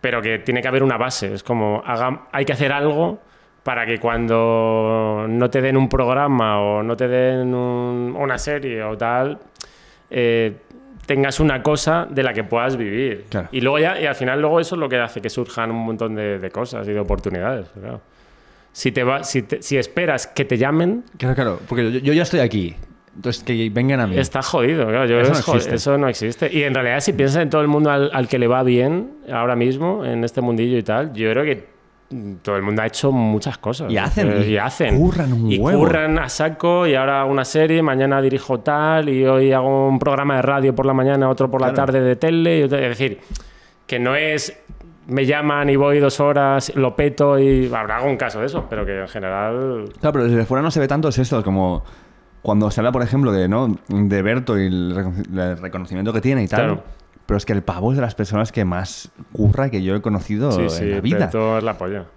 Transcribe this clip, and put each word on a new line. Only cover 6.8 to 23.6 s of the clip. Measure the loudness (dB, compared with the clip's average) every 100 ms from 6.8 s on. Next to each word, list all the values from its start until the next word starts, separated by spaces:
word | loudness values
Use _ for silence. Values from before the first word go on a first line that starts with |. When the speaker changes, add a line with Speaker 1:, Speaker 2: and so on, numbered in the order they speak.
Speaker 1:
no | -2 -2
te | 0
den | 2 2 0 -2 -2
un, | -2 -4 -4 -4 -6 -4
una | -4 -4
serie | -4 -6 -6 -6
o | -6 -4
tal, | -2 0 -2 -6 -16 -20 -20 -20 -20 _ _
eh, | 0 2 2 0 -4 -20 -20 -20 -20 -4
tengas | 0 0 2
una | 2 2
cosa | 0 0 0 0 -2
de | -2
la | -2
que | -2
puedas | -2 -2 0 -2
vivir. | -4 -2 -2 -4 -6
Speaker 2:
Claro. | -8 -4
Speaker 1:
Y | -2
luego | 0 2
ya, | 2 0
y | -4
al |
final | -2 -2 0
luego | 2 2
eso | 0 -4
es |
lo | -2
que | -2
hace | -2 -4
que | -6
surjan | -6 -6 -4 -4
un | -4
montón | -4 -4 -4
de, | -4 -4 -4
de | -6
cosas | -8 -8 -8 -4
y |
de | -4
oportunidades, | -2 -2 -4 -4 -4 -6 -10
claro. | -16 -14 -14 _ _ _ _ _ _ _
Si | -6 -4
te | 0
va, | 0 -2
si | -2 -6
te, | -4 -8
si | -2 -2
esperas | -2 -4 -2 -2 -4
que | -6 -2
te | 0
llamen | 2 2 0 -2 -8 -6
Speaker 2:
Claro, | -2
claro, | 0 -2 -4 -4
porque | -2 0
yo, | 0
yo | 2
ya | 2
estoy | 2 2
aquí, | 2 0 -4 -8 -16 -20 _ -10
entonces | -6 -6 -4
que | -2